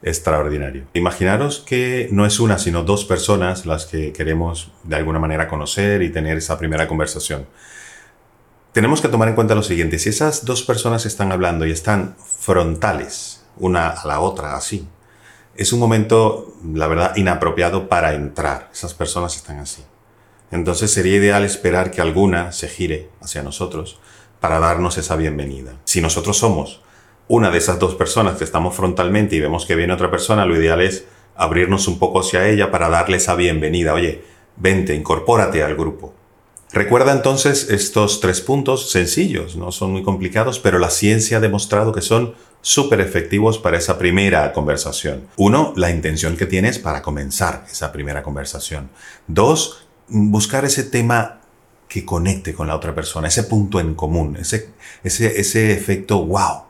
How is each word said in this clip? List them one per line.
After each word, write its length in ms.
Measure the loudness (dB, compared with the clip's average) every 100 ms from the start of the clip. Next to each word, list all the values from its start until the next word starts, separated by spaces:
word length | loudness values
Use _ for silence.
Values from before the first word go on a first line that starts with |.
extraordinario. 800 | -4 -4 0 0 0 -2 -6 -10 -6
Imaginaros 680 | 0 0 2 0 2 0 -4 -4
que 440 | -2 -2 -2 0
no 160 | 2 2
es 120 | 4
una, 200 | 2 2
sino 240 | 0 -2
dos 220 | 0 0 0
personas 600 | -2 2 0 0 -4 -4
las 220 | -6 -4
que 260 | -6 -6
queremos 580 | -4 -2 -2 -2 -6 -12 _
de 140 | -6 -4
alguna 200 | -2 -2
manera 300 | -2 -2 -2
conocer 560 | -4 -6 -2 0 2
y 80 | 0
tener 260 | -2 -2 -4
esa 220 | -4 -4
primera 280 | -2 -2 -2
conversación. 600 | -2 -2 -4 -6 -8 -10 _ -20 -20 -20 -20 -20 _ _ _ _ _ _
Tenemos 300 | 2 4 4
que 80 | 2
tomar 200 | 2 2
en 60 | 2
cuenta 200 | 2 2
lo 80 |
siguiente. 340 | 2 0 0 0
Si 120 | -2
esas 360 | 0 0 0 -4
dos 160 | -4
personas 440 | -2 -2 0 -2 -2
están 240 | -2 -2
hablando 340 | 0 0 0 -2
y 60 |
están 440 | -2 0 0 -2 -10 -12 -10
frontales 1040 | 0 2 2 0 -2 -2 -6 -12 -14 -16 _ -6
una 320 | 0 0 0
a 180 | -4 -6
la 120 | -2
otra, 360 | -2 -2 -8 -8
así, 320 | -6 -8 -10 -20 _ _ -20 -20 _ -6
es 180 | -2
un 80 | 2
momento, 760 | 4 4 4 4 4 2 -8 -14 -8
la 140 | -2 0
verdad, 280 | 2 0 2
inapropiado 720 | 0 2 0 2 0 0 0
para 240 | 0 2
entrar. 560 | 0 -4 -4 -4 -4 -10
Esas 200 | -14 -14
personas 420 | -8 -6 -4 -4 -6
están 240 | -12 -14
así. 240 | -12 -14 -18 _ _ _ _ _ _
Entonces 420 | -4 -2 -2 0
sería 260 | 2 4 6
ideal 260 | 6 4
esperar 480 | 2 0 0 2 0
que 100 | 0
alguna 520 | 0 2 2 2 -2
se 160 | -8 -10
gire 400 | -6 -6 -6 -8 -18
hacia 220 | -12 -10
nosotros 560 | -10 -8 -8 -8 -12 -16 -20 -20 -20 _
para 200 | 0 2
darnos 380 | 2 2 0 -2
esa 200 | -4 -2
bienvenida. 560 | -2 -2 -8 -10 -14 -14
Si 180 | -2 0
nosotros 360 | 2 0 0 2
somos 440 | 2 2 -2 -10 _ _ _ _ _
una 240 | 4 4
de 60 | 4
esas 200 | 2 0
dos 160 | 0 0
personas 420 | 0 2 2 0
que 80 | -2
estamos 280 | 0 -2 0
frontalmente 600 | -2 0 0 2 2 2
y 60 |
vemos 240 | 0 -2 -2
que 100 | 0
viene 180 | 0
otra 160 | 0 0
persona, 360 | 0 0 2 2
lo 100 | 4
ideal 260 | 4 4
es 240 | 2 0 -12 -20 _ -4
abrirnos 520 | 0 2 2 2 0
un 100 | 0
poco 220 | 0 2
hacia 260 | 0 2 2
ella 240 | 2 2
para 180 | 2 2
darle 280 | 2 2 0
esa 180 | 0 2
bienvenida. 580 | 2 0 0 0 0
"Oye, 300 | 0 0 -4 -14 -20 _ -2
vente, 400 | 2 2 0 -2
incorpórate 680 | 0 -2 2 2 4 0
al 120 | -2 -2
grupo". 380 | -4 -6 -14 -20 _ _ _ -20 _
Recuerda 380 | -4 2 4 4
entonces 580 | 4 2 2 2 2 2
estos 520 | 2 2 2 2 2
tres 180 | 0 0
puntos 520 | 0 0 2 -2 0
sencillos, 680 | 0 0 0 0 0 -6 -8
no 160 | -8
son 180 | -4 -4
muy 120 | -2
complicados, 560 | -2 -2 -2 0 0 0
pero 200 | 2 4
la 100 | 2
ciencia 480 | 2 4 4 2 2
ha 40 |
demostrado 500 | 2 0 0 0 0
que 100 | -2
son 320 | 2 2 0 -8 -20 _
súper 400 | -2 0 2 2
efectivos 560 | 2 0 0 2 2 2
para 200 | 0 0
esa 200 | 0 0
primera 560 | 2 4 4 4 2
conversación. 760 | 0 -2 -2 -2 -6 -6 -8 -12 2
Uno, 380 | 4 4 2 0
la 140 | 0
intención 480 | 2 -2 -2 -2 -2
que 80 | -2
tienes 340 | 2 0 0
para 220 | -4 -6
comenzar 640 | -4 -6 -6 -4 -4 -4 -12
esa 220 | -10 -8
primera 320 | -8 -8 -8
conversación. 680 | -8 -10 -10 -10 -10 -10 -12 -18 -20 -20 -6
Dos, 580 | 2 4 4 0 -8 _ _ _
buscar 560 | 0 2 2 0 -2
ese 200 | 0 -2
tema 580 | -2 0 2 2 0 -8 _ _ _ _ _
que 160 | -8 -4
conecte 480 | 0 0 -2 -4
con 140 | -6 -4
la 80 | -4
otra 200 | -4 -6
persona, 320 | -6 -4 -2
ese 160 | 0
punto 360 | 0 0 2 0
en 140 | -2 -2
común, 420 | -2 0 -2 -4
ese, 300 | -6 -6 -6 -18 -20 -12
ese, 380 | -6 0 0 0
ese 320 | 0 2 2
efecto 520 | 2 0 -4 0 0 0
wow 380 | 0 0 -2 -12